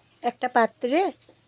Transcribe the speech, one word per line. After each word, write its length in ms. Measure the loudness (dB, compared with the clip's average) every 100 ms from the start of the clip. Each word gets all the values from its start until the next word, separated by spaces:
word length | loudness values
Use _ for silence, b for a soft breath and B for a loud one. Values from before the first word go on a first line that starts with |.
| _ _
একটা 240 | -8 -6 -2
পাত্রে 500 | 0 0 -2 -2 0 -2 -6 _ -20